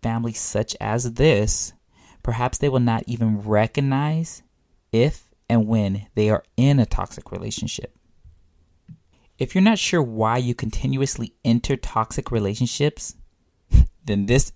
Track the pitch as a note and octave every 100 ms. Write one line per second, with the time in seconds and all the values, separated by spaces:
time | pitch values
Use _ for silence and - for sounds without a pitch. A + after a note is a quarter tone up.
0 | A2+ A#2 A#2 A2 - G2+ A2 - G#2 A#2
1 | B2 A#2 D#3 G#2 A2 - - - _ _
2 | _ - - A2+ B2 - D3 C3 A#2+ A2+
3 | - A#2 A2 G#2 G#2 G#2+ A2 - C#3 C3+
4 | D3 D#3+ E3 - _ _ _ _ _ A2+
5 | C#3+ - _ _ - A#2 G#2+ A2+ G2+ G2
6 | G2+ - G#2+ G#2+ - - C3+ C#3 A2 -
7 | F2+ - - F2+ G#2 - - - - _
8 | _ _ - - _ _ _ _ - -
9 | _ _ _ - B2+ F#3 G3+ G#3 - F3
10 | B2+ A2 A2 B2 B2 A#2+ A2+ - C3 C3+
11 | C3+ - A#2 _ A#2 A#2 - C3 - A2+
12 | A2 - - A#2 G2 A2 B2 - D3 -
13 | - - - _ _ _ - - - -
14 | - G2+ G2+ C3 -